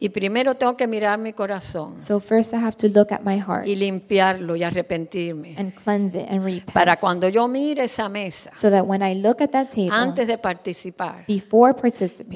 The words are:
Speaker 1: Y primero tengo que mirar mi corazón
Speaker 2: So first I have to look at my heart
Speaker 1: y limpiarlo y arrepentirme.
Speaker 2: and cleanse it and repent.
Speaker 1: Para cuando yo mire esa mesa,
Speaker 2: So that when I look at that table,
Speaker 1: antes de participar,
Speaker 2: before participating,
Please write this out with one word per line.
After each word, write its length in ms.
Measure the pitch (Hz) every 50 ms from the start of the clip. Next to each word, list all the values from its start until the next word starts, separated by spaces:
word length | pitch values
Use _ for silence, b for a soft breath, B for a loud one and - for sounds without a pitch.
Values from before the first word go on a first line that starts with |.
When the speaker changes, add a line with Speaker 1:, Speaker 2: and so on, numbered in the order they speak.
Speaker 1:
Y 100 | 202 202
primero 440 | 196 208 190 196 214 240 254 269 254
tengo 220 | 262 247 247 247
que 100 | 247 254
mirar 320 | 226 226 214 214 208 208 220
mi 140 | 220 226
corazón 680 | 220 - 202 196 202 185 - - - 170 156 - - -
Speaker 2:
So 200 | - - 208 202
first 320 | 202 - 226 226 220 226
I 40 | 233 233
have 180 | 233 226 -
to 100 | - -
look 240 | 214 196 208 208 208
at 120 | 208 - -
my 120 | 196 190 202
heart 260 | 190 190 180 190 -
Speaker 1:
y 80 | 196 202
limpiarlo 800 | 190 196 196 190 185 190 - 202 196 190 190 185 185 180 170 170
y 80 | 170
arrepentirme. 920 | 170 170 175 180 170 - 175 165 165 165 - 185 170 170 165 151 151 170 160 -
Speaker 2:
and 160 | 196 185 185
cleanse 400 | - - 214 208 202 202 190 180
it 120 | - - -
and 140 | - 190 190
repent. 260 | 190 185 175 - -
Speaker 1:
Para 240 | - 180 175 175 170 -
cuando 300 | 208 185 175 180 180 185
yo 200 | 196 226 240 247
mire 340 | 254 269 285 302 302 277
esa 260 | 254 240 - - 220 196
mesa, 440 | 196 208 202 180 - - - - -
Speaker 2:
So 160 | - - 208
that 140 | 196 196 185
when 160 | 190 196 190
I 120 | 196 190 185
look 240 | 190 196 220 247 -
at 80 | 294 285
that 200 | - 262 269 269
table, 200 | - 226 190 175
Speaker 1:
antes 360 | 202 220 247 269 269 277 233 220
de 100 | 226 226
participar, 840 | - 190 180 175 _ 190 175 - - 185 - - 185 165 180 180 175
Speaker 2:
before 480 | - 208 190 196 - 220 226 240 254 262
participating, 580 | 262 - 240 233 - 196 175 - - - - 180